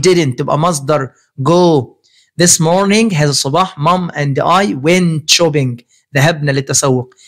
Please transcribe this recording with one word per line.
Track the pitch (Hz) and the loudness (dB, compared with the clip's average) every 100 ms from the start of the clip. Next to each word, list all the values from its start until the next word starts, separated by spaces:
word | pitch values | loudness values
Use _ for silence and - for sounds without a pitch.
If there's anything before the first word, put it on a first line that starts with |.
| 180 | 2
didn't | 175 139 120 | 2 0 -2
تبقى | 143 147 | -4 -2
مصدر | 175 147 139 147 131 _ _ - | -2 -2 -2 -2 -4 _ _ -6
go. | 135 175 170 147 120 _ _ _ _ - | 0 2 4 2 -2 _ _ _ _ -2
This | 175 - | 0 2
morning، | 160 185 196 214 226 | 2 0 2 2 0
هذا | 151 147 | 0 0
الصباح، | 131 135 160 185 143 | 0 -2 -2 -2 -2
Mom | 156 185 175 | 0 0 -2
and | 147 143 135 | -4 -4 -2
I | 147 185 208 147 151 | 0 0 0 -2 0
went | 185 175 156 - - | 2 0 -2 -2 0
shopping، | 170 147 127 117 - _ _ 135 | 0 0 -2 -6 -14 _ _ 0
ذهبنا | 156 156 143 | 0 0 -2
للتسوق. | 135 135 127 139 127 123 _ | -2 -2 -2 0 0 -4 _